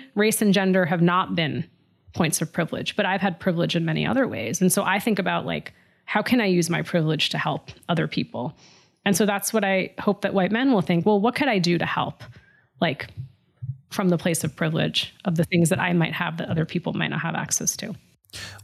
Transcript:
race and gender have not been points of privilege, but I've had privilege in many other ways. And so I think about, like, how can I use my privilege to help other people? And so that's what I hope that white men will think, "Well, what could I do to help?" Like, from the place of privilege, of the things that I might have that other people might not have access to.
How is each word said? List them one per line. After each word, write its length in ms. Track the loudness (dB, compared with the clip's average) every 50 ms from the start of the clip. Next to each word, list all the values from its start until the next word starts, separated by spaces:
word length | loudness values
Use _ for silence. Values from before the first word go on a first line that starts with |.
| -8 -6 0
race 280 | 2 2 2 2 4
and 120 | 4 4 4
gender 320 | 4 4 4 4 4 4
have 160 | 2 2 4
not 340 | 4 4 4 2 0 0 0
been 300 | 0 0 0 -2 -4 -6 -8 _ _ _ _ _ _ _ -12 -2
points 260 | -2 0 0 0 -2
of 140 | -4 -4 -2
privilege, 420 | -4 -4 -4 -4 -6 -6 -4 -2
but 120 | -2 0
I've 140 | 0 0 0
had 180 | 0 -2 -2 -2
privilege 360 | -2 -2 0 0 0 0 0
in 80 | -2 0
many 220 | 0 -2 0 0
other 220 | 0 0 0 0
ways. 340 | -2 -2 -6 -6 -6 -2 2
And 100 | 2 2
so 120 | 2 2 0
I 160 | 0 0 0
think 180 | 0 0 0
about, 300 | 0 0 0 -2 -2 -2
like, 260 | -4 -6 -6 -8 -12 -20 _ _ _ _ _ _
how 160 | -2 -2 -2
can 180 | 2 2 2 2
I 60 | 4
use 240 | 4 4 2 2 2
my 140 | -2 -2 -2
privilege 460 | 0 0 0 0 0 0 0 -2 -2
to 100 | -2 -2
help 320 | -2 -2 -4 -6 -8 -14 -20 -16 -4 -2
other 180 | -2 -2 -2
people? 480 | -2 -2 -6 -6 -4 -6 -8 -8 -8 -10 _ -20 -20 _ _ _ _ _ _ 0
And 120 | 0 2
so 80 | 2 2
that's 260 | 2 0 -2 -4 -2
what 140 | -2 0 0
I 260 | 2 0 0 -2 -4 -8 -2
hope 220 | -2 -2 0 0
that 140 | -2 0 0
white 160 | 2 2 2
men 200 | 0 2 2 4
will 100 | 4 2
think, 240 | 2 2 2 2 4
"Well, 140 | 4 4 4
what 140 | 2 2 0
could 140 | 2 0
I 100 | 2 2
do 220 | 2 2 2 2 0
to 60 | 0
help?" 380 | -2 -2 -4 -4 -4 -8 _ -20 -20 -20 -20 _ _ _ _ _ _ _ -2
Like, 280 | -2 -2 -2 -4 -10 -12 -12 -14 -14 -14 _ _ _ _ _ _ -12 -12 -12 -12 _ _
from 200 | -4 0 2 2
the 80 | 2 2
place 240 | 2 0 0 0 -2
of 120 | -6 -4
privilege, 600 | -2 -2 -2 0 0 -2 0 -2 -4 -6 -6 -12 _ -4
of 100 | -2 0
the 100 | 0 0
things 240 | 2 4 4 4 4
that 100 | 2 0
I 140 | 0 2 2
might 200 | 2 2 0 -2
have 240 | -4 -4 -4 -4
that 120 | -6 -6 -4
other 160 | -2 -2 -2
people 280 | -2 -4 -4 -4 -4 -4
might 160 | -2 -2 -2
not 120 | -2 -4
have 120 | -4 -4 -4
access 400 | -4 -4 -4 -4 -4 -4 -4 -6
to. 180 | -6 -10 -12 -12 -14 _ _ _ _ _ _ -16 -16 -16 -14 -16 -6